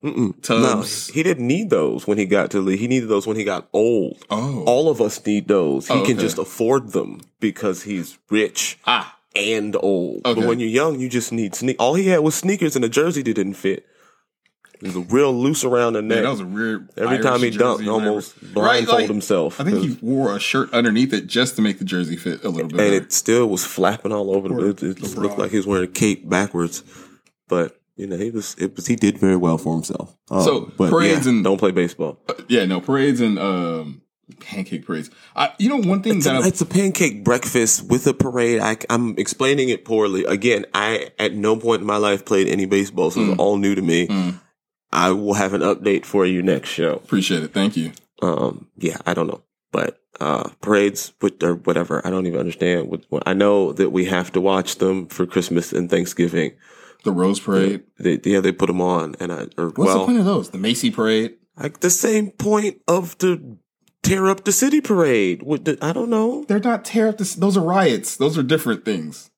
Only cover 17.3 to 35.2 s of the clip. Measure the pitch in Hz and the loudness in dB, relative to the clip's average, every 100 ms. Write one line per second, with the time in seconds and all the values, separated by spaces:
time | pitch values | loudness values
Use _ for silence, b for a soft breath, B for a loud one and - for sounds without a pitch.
17.3 | 123 120 107 120 107 107 110 107 104 - | 2 0 2 2 2 0 0 0 -2 -6
18.3 | - 98 95 110 120 113 117 107 104 - | -18 -6 0 2 2 2 2 2 -2 0
19.3 | 98 76 - 98 101 95 - 113 135 131 | 0 0 -2 -2 0 0 -4 -2 0 0
20.3 | 101 - 135 - 120 117 107 131 107 90 | -2 -2 -2 0 2 2 2 2 0 -2
21.3 | 120 127 - 107 95 95 92 82 85 90 | 0 0 2 0 0 -4 -4 -4 -4 -6
22.3 | 82 - 80 80 82 104 98 - - - | -6 -6 -4 -4 2 4 2 0 -4 2
23.3 | 117 117 92 - - 92 107 101 107 98 | 2 2 0 -4 0 0 0 -4 -2 0
24.3 | 98 95 - 98 98 85 92 101 98 101 | -2 -2 0 0 -2 -6 -6 -8 -4 -4
25.3 | 101 98 104 98 95 92 - 110 95 - | -2 -2 -2 0 0 0 0 0 0 -2
26.3 | 92 98 87 85 - - B B B B | 0 0 -2 -4 -4 -16 B B B B
27.3 | _ _ 90 82 _ _ - 98 87 107 | _ _ -2 -2 _ _ -14 -10 -6 -6
28.3 | 113 101 - 95 - 90 113 101 101 95 | -6 -10 -8 -8 -6 -4 0 2 2 2
29.3 | 92 87 80 78 82 76 - - _ _ | 4 2 0 -2 -4 -6 -10 -10 _ _
30.3 | 95 92 131 - - 92 165 190 156 127 | 2 2 2 -4 0 2 4 4 2 2
31.3 | 117 95 98 98 92 87 - 80 - - | 2 2 2 2 2 -2 -2 -8 -6 -10
32.3 | - - 120 92 92 - 135 139 120 117 | -10 0 2 2 -2 -2 0 2 2 0
33.3 | 98 98 92 85 82 76 67 _ _ _ | 0 -2 -2 -4 -6 -10 -16 _ _ _
34.3 | - - 98 92 80 - 80 76 B | -20 -14 -10 -8 -10 -8 -10 -10 B